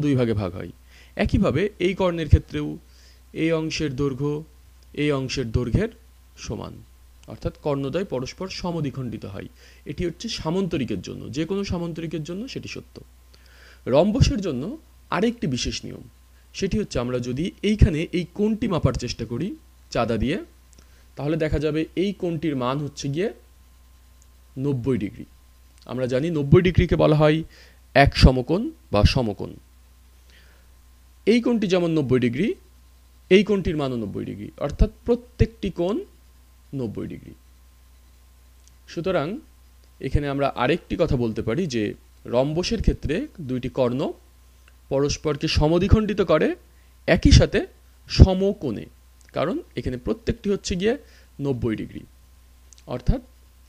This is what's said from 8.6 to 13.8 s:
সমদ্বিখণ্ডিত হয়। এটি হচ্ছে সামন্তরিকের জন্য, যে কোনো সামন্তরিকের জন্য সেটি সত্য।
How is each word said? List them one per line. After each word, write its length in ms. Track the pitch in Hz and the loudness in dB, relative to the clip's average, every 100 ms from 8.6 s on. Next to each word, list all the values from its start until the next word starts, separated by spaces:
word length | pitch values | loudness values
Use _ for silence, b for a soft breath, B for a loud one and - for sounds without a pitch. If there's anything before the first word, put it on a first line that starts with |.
সমদ্বিখণ্ডিত 640 | 185 170 139 135 123 113 104 | -6 -4 -4 -6 -8 -8 -10
হয়। 140 | 95 90 b b b - | -12 -14 b b b -10
এটি 120 | 143 175 | -6 -6
হচ্ছে 180 | - 226 - | -6 -8 -6
সামন্তরিকের 640 | 160 180 190 160 113 104 101 | -2 -2 -2 -2 -4 -6 -8
জন্য, 160 | 95 98 120 | -12 -8 -6
যে 60 | 165 | -4
কোনো 120 | 196 196 | -4 -4
সামন্তরিকের 520 | 180 170 165 165 165 151 | -4 -6 -8 -8 -8 -8
জন্য 140 | 185 262 | -10 -10
সেটি 160 | - - | -12 -12
সত্য। 220 | - - - - - - b b b b b | -14 -16 -20 -20 -20 -20 b b b b b